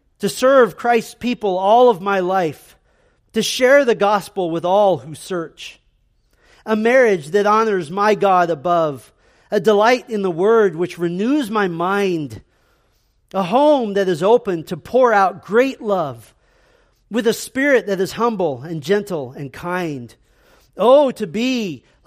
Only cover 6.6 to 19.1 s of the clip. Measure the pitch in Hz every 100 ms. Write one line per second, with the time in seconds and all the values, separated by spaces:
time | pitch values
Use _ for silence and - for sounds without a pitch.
6.6 | - 220 220 262 233 190 147 202 202 214
7.6 | 226 196 147 190 208 202 196 185 175 156
8.6 | 175 175 156 131 - _ _ _ _ 208
9.6 | 170 202 220 254 - 220 190 165 202 226
10.6 | 202 160 175 165 175 180 220 302 220 214
11.6 | 196 165 180 202 202 170 139 107 - _
12.6 | _ _ _ _ _ _ _ 190 175 240
13.6 | 294 262 220 196 190 160 190 240 226 170
14.6 | 151 165 - 247 247 208 190 190 - 214
15.6 | 269 247 220 190 147 117 104 _ _ _
16.6 | _ _ _ _ - 220 226 208 - 262
17.6 | 285 254 196 190 185 - 233 214 170 123
18.6 | 151 165 135 202 202